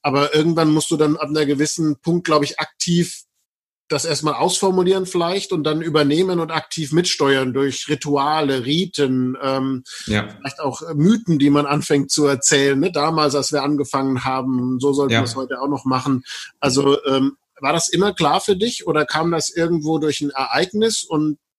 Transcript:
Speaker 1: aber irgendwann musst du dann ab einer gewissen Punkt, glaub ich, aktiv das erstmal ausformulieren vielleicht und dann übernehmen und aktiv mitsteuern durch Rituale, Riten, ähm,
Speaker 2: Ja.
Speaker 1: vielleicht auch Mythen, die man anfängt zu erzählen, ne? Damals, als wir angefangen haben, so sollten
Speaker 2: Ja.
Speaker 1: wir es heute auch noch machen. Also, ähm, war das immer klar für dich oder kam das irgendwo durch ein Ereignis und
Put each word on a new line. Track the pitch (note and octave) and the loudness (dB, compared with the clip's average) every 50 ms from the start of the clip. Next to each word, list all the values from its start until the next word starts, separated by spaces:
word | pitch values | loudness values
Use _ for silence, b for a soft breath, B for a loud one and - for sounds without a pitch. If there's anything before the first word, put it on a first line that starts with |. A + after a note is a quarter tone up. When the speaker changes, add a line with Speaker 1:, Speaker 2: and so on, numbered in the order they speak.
Speaker 1:
aber | - C#3+ C3 C#3+ C#3+ C#3+ D3 | -4 0 2 2 2 2 2
irgendwann | D#3 D#3 E3+ E3 E3 D#3+ D#3 | 2 2 2 2 4 4 4
musst | D3+ D#3 - - | 4 2 2 0
du | E3 D3+ | 0 2
dann | D3+ D3 D#3 | 2 2 2
ab | D#3+ D#3 C#3+ | 0 -2 -2
einer | D3+ D#3 D3+ | 0 0 0
gewissen | C#3 D3 C3+ D3+ D3+ - - D#3+ D3+ C#3+ - | 0 2 0 0 -2 -2 -2 0 0 -2 -2
Punkt, | _ E3 E3+ F3 F3 | _ 0 0 0 2
glaub | E3 D#3 D3 C#3+ | 2 2 2 2
ich, | C#3+ - - | 0 -4 -8
aktiv | D3+ - _ _ - F3 E3+ F3 E3+ - - - - _ _ _ _ _ _ _ _ _ _ _ _ _ | -8 -10 _ _ -2 0 2 2 2 0 -4 -10 -18 _ _ _ _ _ _ _ _ _ _ _ _ _
das | D3+ C3+ - | -4 -2 -2
erstmal | E3 D3 C#3+ D#3 D3+ D3 | -2 -4 -2 -2 -2 0
ausformulieren | A#2+ D3 F#3 F#3 - G3+ F#3+ F#3 F#3 F3+ F#3 F#3+ F#3+ F#3 | 0 0 0 0 0 0 2 2 2 4 4 2 2 0
vielleicht | F3+ - F3 E3+ E3+ F#3+ G3 F#3+ - F#3+ | -2 -2 -2 -2 0 -2 -4 -4 -4 -4
und | D#3 C#3 | -2 -2
dann | D#3 D3+ D#3+ | -2 -2 -2
übernehmen | D#3+ E3 D3 D#3 D3 C#3 D3 E3 F#3+ F#3 F3+ E3+ | -2 -2 0 2 2 2 2 2 2 0 0 -2
und | E3 D#3 | -2 -2
aktiv | E3 D3+ - - - E3 D#3 C3 | -4 -6 -6 -6 -8 -8 -6 0
mitsteuern | D3+ E3+ F3 - - - D3 C#3 C3+ C3+ C3 B2+ A#2+ | 0 2 2 0 0 0 2 2 4 2 2 0 0
durch | C3+ C#3 C#3 B2+ - - - | 0 -2 -2 -2 -6 -4 -4
Rituale, | D3+ C#3+ - D3 C#3+ C#3 C#3 D3 D#3 D#3 D3+ C3+ C3+ C3 A2+ | -6 -4 -2 0 0 0 2 0 0 0 0 0 0 0 -2
Riten, | C3 D3+ E3+ F#3+ F3+ - D3 C#3+ C3 C3 B2+ B2+ B2+ C3 - | -2 0 0 -2 -2 -2 0 0 0 2 0 0 -2 -4 -4
ähm, | C#3+ C3+ C3+ C3+ C3 C3+ C3 B2+ B2+ B B B B B | -4 -2 -2 0 -2 -2 -4 -4 -6 B B B B B
Speaker 2:
Ja. | G#2+ G#2 G#2 G#2+ | -2 -2 -2 -4
Speaker 1:
vielleicht | - - - C3+ - - | -10 -12 -12 -12 -10 -6
auch | D#3 C3+ A#2+ - D#3+ E3 D#3+ | -6 -6 -6 -6 -10 -6 -2
Mythen, | C#3+ D#3 G3 A#3 A3+ A#3 F3 E3 C#3 | 2 4 4 4 2 2 0 2 4
die | C#3+ C#3+ | 4 4
man | C#3+ D3 D3 | 4 4 2
anfängt | C#3 D3 D3+ - - D3 C#3+ C#3 - | 2 -2 -2 0 0 0 0 0 0
zu | - D#3 D3 | 0 0 2
erzählen, | C#3+ C#3 C3+ - - D#3 C#3 C#3 C#3 C#3 C3+ | 2 2 0 2 2 2 4 4 2 2 2
ne? | E3 F#3+ | 0 0
Damals, | - D3 D3 D#3+ D#3+ D#3 D3+ C#3+ C3+ | 0 0 0 0 2 2 2 2 2
als | C#3+ B2+ - D3+ | 0 -2 -2 -2
wir | C#3+ C3+ | -2 0
angefangen | C#3+ D3+ C#3 C#3 - - C3+ C3+ C3+ C3 B2 B2 | 0 -2 -2 -2 -2 -2 -2 0 0 -2 -2 -2
haben, | C3+ C3 C3 B2+ C3+ B2+ B2 B2 B2+ B2+ B2 | -2 -2 -2 -2 -2 -2 0 0 -2 -2 0
so | C3+ C#3+ | 0 0
sollten | C3+ C#3+ C#3 C3 A#2 | 2 2 2 2 2
Speaker 2:
Ja. | A#2 | 2
Speaker 1:
wir | - | 2
es | - - C3+ | 0 -2 -6
heute | C3 - C3+ B2 | -6 -6 -6 -4
auch | C#3 C#3+ | -4 -4
noch | C#3+ B2+ - | -4 -2 -2
machen. | C3 C3 B2+ B2 C#3+ C3 B2 B B B B B B B _ | -2 -2 0 0 0 -2 -2 B B B B B B B _
Also, | C#3+ C3+ B2 C#3 C#3+ C#3 C#3+ C#3+ - | -2 0 2 2 4 4 2 2 2
ähm, | C#3 C3+ C3 C3+ C#3 - _ _ _ _ - | 0 0 2 0 0 -2 _ _ _ _ -4
war | C3+ C#3 D#3 | -2 0 0
das | E3 - - | 0 0 0
immer | F3 E3+ G3 G#3 - | 0 0 0 0 0
klar | - - F3 D#3 F#3+ | 0 2 2 2 2
für | - - G3 | 2 0 0
dich | F3+ A3 A#3+ - - - | 0 0 -2 -4 -6 -4
oder | E3+ D3+ D3+ D3 | -2 0 0 0
kam | - - D#3 E3 E3+ | 0 -2 -2 0 0
das | E3+ D3+ - - | 0 0 -2 -4
irgendwo | - E3+ E3 E3+ F3 D#3+ D3 D#3 D#3+ D3+ | -2 -2 0 0 0 0 0 0 -2 0
durch | D3+ D3+ C#3 - | 0 -2 -2 -2
ein | D3 C#3+ | -4 -4
Ereignis | - C3+ C3 A2+ A#2+ C#3+ F3 F#3 - G#3 A3 A3+ G#3+ - - | -4 -4 -4 -2 0 0 -2 0 0 0 0 0 0 -2 -4
und | - D#3+ D3+ D#3 D3+ D3 - _ _ _ | -4 -2 0 0 0 -2 -6 _ _ _